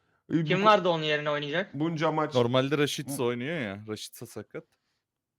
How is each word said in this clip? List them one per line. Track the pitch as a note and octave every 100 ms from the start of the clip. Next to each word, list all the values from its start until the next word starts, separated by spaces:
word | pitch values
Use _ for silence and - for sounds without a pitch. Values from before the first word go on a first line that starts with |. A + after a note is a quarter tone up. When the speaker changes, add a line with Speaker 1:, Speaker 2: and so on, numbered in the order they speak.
| _ _ -
Speaker 1:
Ee, | D#3
Speaker 2:
Kim | D#3+ F#3
Speaker 1:
bu | G#3+
Speaker 2:
vardı | G#3 F3+
onun | E3
yerine | D#3 D3+ D3+
oynayacak? | D3 D3 D#3+ G3+
Speaker 1:
bunca | C#3 E3 D#3+ D#3
maç | D#3 D3+ B2+
Speaker 3:
Normalde | A#2+ C3 C3+ D3
Rashica | C#3+ - C#3 C#3
oynuyor | A#2+ A#2+ C3 E3+
ya. | G#2+ G2 G#2+
Rashica | G#2+ - - A#2+
sakat. | A2 - D#3 - _ _ _ _ _ _